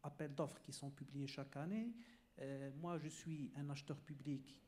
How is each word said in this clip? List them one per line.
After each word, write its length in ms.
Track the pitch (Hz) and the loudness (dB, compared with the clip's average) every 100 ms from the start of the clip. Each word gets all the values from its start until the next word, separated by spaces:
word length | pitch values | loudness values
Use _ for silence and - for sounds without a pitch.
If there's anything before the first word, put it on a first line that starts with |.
appels 320 | 147 - 151 | -6 0 0
d'offres 260 | 139 151 - | 4 4 2
qui 100 | - | -6
sont 180 | 139 139 | -2 -4
publiés 360 | 139 135 139 139 | -4 -4 0 0
chaque 300 | - 143 139 | 0 -2 0
année. 360 | 160 220 233 233 - - - - | 2 4 2 -2 -10 -16 -16 -6
Euh, 320 | 135 135 139 139 | -2 0 -2 0
moi, 200 | 170 170 | 2 4
je 100 | 151 | 2
suis 420 | 147 165 156 135 139 | -2 0 2 0 2
un 120 | 143 | 2
acheteur 280 | 143 - 147 | 0 0 -2
public 580 | - 139 147 135 - - | -2 -4 2 0 0 -14